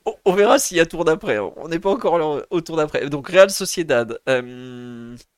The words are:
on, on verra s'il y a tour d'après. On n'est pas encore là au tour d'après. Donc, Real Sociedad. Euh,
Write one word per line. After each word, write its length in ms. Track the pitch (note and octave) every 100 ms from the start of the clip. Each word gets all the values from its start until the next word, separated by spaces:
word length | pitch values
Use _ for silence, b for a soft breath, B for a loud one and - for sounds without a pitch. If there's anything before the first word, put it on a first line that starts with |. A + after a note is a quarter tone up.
on, 120 | - G#3+
on 80 | -
verra 260 | F#3 G#3 C#4
s'il 180 | - F3
y 40 |
a 60 | E3
tour 180 | D#3+
d'après. 340 | E3 D#3+ G#3 G#2+
On 300 | F#2+ - D#3+
n'est 100 | E3
pas 120 | F#3+
encore 280 | A3+ G#3+ E3+
là 260 | D#3 C#3+ -
au 100 | F3
tour 160 | E3 D#3+
d'après. 320 | D3+ - C#3+
Donc, 200 | C#3+ C3+
Real 220 | F#3 G3
Sociedad. 680 | G3+ F#3+ - D#3+ B2 A#2 A2+ -
Euh, 880 | C3 B2 B2+ B2+ B2 B2 A#2+ A#2 A#2+ _